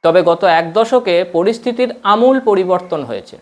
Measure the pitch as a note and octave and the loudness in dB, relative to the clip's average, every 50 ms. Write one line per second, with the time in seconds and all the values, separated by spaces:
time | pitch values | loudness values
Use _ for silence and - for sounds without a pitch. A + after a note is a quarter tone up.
0 | - E3 E3 F3+ E3+ E3+ E3+ E3 G3+ F#3 E3 D#3+ E3 E3+ E3 G#3+ A3+ A3+ C4+ A3+ | 0 2 2 4 2 2 0 2 2 2 2 2 0 0 -2 -2 0 2 0 0
1 | - G3 F3 E3+ F#3 F3+ F3+ E3 F3+ G3+ A3+ A3+ - B3 A#3+ A#3+ B3+ A#3+ - - | 0 0 0 0 -2 -2 -2 -2 0 0 -2 -2 -6 -6 -2 -2 -4 -4 -4 -6
2 | - G3 G#3 A3 A#3+ B3+ C4+ C4 B3+ G#3+ G3+ F#3+ F#3 F3+ F#3 F3 F3 - F3 D3+ | -2 0 0 2 4 2 2 2 0 0 0 0 0 0 -2 -2 -2 -6 -6 -6
3 | C3+ A#2 A2+ G2+ - - - - | -6 -8 -10 -10 -10 -14 -20 -20